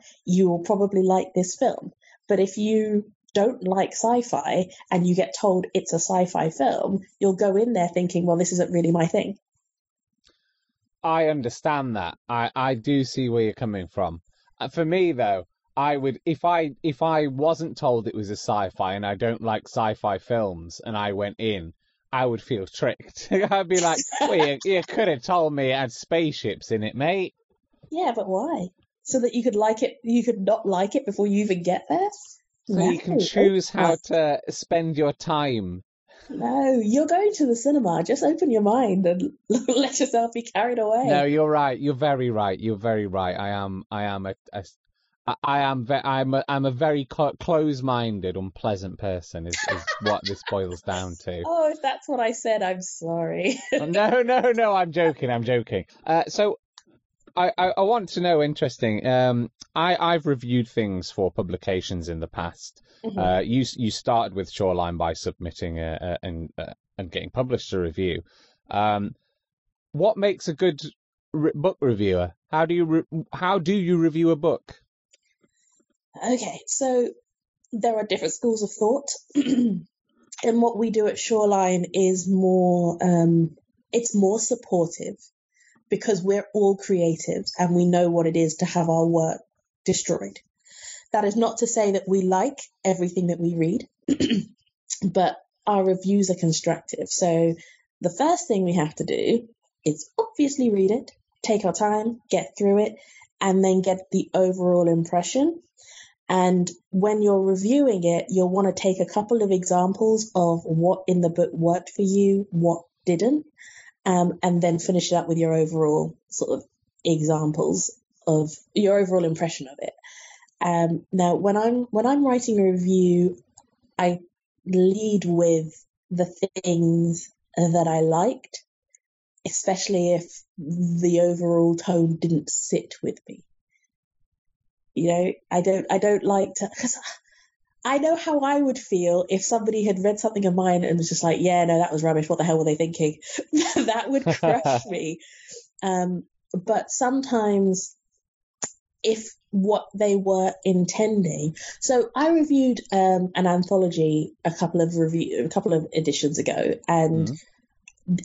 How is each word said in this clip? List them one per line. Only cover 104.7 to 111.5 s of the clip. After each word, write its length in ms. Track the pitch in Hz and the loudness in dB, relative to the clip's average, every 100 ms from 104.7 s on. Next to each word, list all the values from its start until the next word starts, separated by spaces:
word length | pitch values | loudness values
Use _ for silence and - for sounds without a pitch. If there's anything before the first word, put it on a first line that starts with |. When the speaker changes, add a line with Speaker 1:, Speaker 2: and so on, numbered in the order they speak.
| 180 170 | 4 4
Speaker 1:
impression. 760 | 165 165 175 175 262 311 339 - _ - - - _ - | 2 0 -2 0 0 0 -2 -12 _ -20 -20 -20 _ -2
And 380 | 185 180 185 175 - _ | 2 4 4 0 -4 _
when 320 | 190 208 214 | 0 0 2
you're 180 | 208 196 | 4 4
reviewing 600 | 190 190 202 277 277 196 | 2 0 2 4 4 2
it, 240 | 170 170 - | 2 0 0
you'll 220 | 185 180 | 0 2
want 160 | 190 196 185 | 2 2 2
to 40 | |
take 160 | 196 185 | 0 0
a 120 | 175 | 0
couple 300 | 214 208 240 | -2 0 0
of 80 | 202 | 2
examples 800 | 185 180 180 185 190 220 220 220 185 | 0 2 2 2 2 2 2 0 2
of 280 | 170 165 | 2 2
what 420 | 170 160 175 185 - | 0 0 2 2 0
in 140 | 180 | 2
the 80 | 170 | 2
book 200 | 170 170 | 2 -2